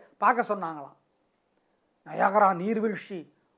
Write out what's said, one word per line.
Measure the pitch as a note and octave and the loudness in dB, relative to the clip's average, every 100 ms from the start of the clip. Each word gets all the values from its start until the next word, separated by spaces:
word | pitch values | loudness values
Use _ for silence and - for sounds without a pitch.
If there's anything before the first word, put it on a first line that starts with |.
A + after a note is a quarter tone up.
| - _ | -10 _
பார்க்க | G#3 A#3+ G#3+ G3+ | 2 2 -2 -4
சொன்னாங்களாம். | E3 D#3 C#3 - _ _ _ _ _ _ _ _ _ _ D#3 | -6 -10 -16 -20 _ _ _ _ _ _ _ _ _ _ -12
"நயாகரா | D#3+ G3 G3+ G3 F3 | -2 2 4 4 2
நீர்வீழ்ச்சி | G3 A3 A3 F#3 - F#3 C#3+ _ _ | -2 -2 -2 -4 -10 -14 -14 _ _